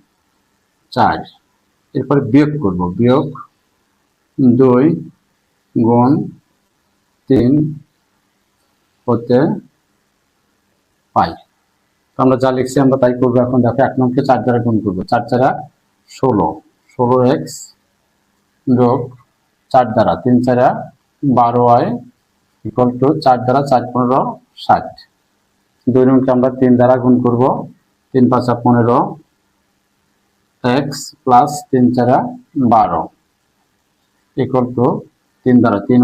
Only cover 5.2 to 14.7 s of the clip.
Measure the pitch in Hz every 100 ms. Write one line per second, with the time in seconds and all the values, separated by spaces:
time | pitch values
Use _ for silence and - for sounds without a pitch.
5.2 | _ _ _ _ _ 123 113 120 123 170
6.2 | 196 - _ _ _ _ _ _ _ _
7.2 | - 131 120 151 156 - - _ _ _
8.2 | _ _ _ _ _ _ _ _ - 120
9.2 | 117 123 175 214 - _ _ _ _ _
10.2 | _ _ _ _ _ _ _ _ _ 110
11.2 | 87 87 _ _ _ _ _ _ _ -
12.2 | 131 127 131 127 127 143 135 131 127 123
13.2 | 127 123 123 127 117 117 127 - 127 127
14.2 | 131 123 117 117 117